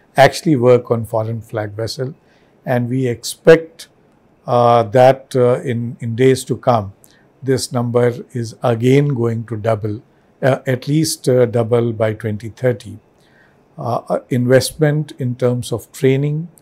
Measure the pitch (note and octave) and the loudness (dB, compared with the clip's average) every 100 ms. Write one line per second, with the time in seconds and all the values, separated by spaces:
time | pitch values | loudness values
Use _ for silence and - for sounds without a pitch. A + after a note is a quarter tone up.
0 | _ - C3+ - F3 C3+ B2 A#2+ - A#2 | _ 4 4 4 0 2 6 4 2 -4
1 | G#2+ A2+ A2 A2+ - A2+ G#2+ G#2 A2+ - | -2 -4 -4 -8 -8 -8 -8 -8 -8 -8
2 | C3 - _ _ _ _ - B2 A#2+ C3 | -10 -12 _ _ _ _ -4 -2 -2 -2
3 | B2+ A2+ - - E3+ E3 D#3+ - - _ | -2 -4 -10 2 6 6 4 -16 -20 _
4 | _ _ _ _ - B2 A#2+ A#2 A2 B2+ | _ _ _ _ -4 0 4 2 2 6
5 | B2+ C3+ - C3 B2 C3+ D#3 A#2 A#2+ - | 6 4 -2 0 0 0 -4 -6 -8 -8
6 | A#2 A2+ C3 B2+ - A#2 - A#2 G2 - | -8 0 2 2 -2 -4 0 0 -2 -12
7 | _ _ _ _ C3 B2+ - B2+ A#2+ A#2+ | _ _ _ _ -4 -4 -4 -4 -2 0
8 | B2 B2+ - B2 A2+ - B2+ A2+ B2 C#3 | 0 -2 -8 -10 -10 -6 -4 0 2 2
9 | C#3+ B2 A#2 A2+ A2+ A2 A2 A2 G#2+ G#2+ | 2 0 -2 -4 -6 -6 -2 -2 -4 -8
10 | - _ _ _ C3+ C3+ - B2 - D#3 | -12 _ _ _ -2 -2 -2 -6 -2 -2
11 | D#3 - C#3 B2+ A#2 A#2 A2+ A#2+ A#2 G#2+ | -2 -2 0 2 2 0 0 0 0 -2
12 | A2 G#2+ A2 G#2 A2+ - B2+ A2 G#2 G#2 | -4 -4 -6 -8 -10 -6 -4 -4 -8 -20
13 | _ _ _ _ _ _ _ - C3 A#2+ | _ _ _ _ _ _ _ -12 -8 -6
14 | - - - B2+ B2 C3 - - D3+ D3+ | -6 -8 -4 -2 2 2 2 0 0 0
15 | D3+ - B2 B2 B2 B2 - A2+ - - | -4 -6 -8 -2 -2 -2 -4 -8 -10 -2
16 | C3 C3+ D3 D3+ E3+ _ | 0 2 0 -4 -8 _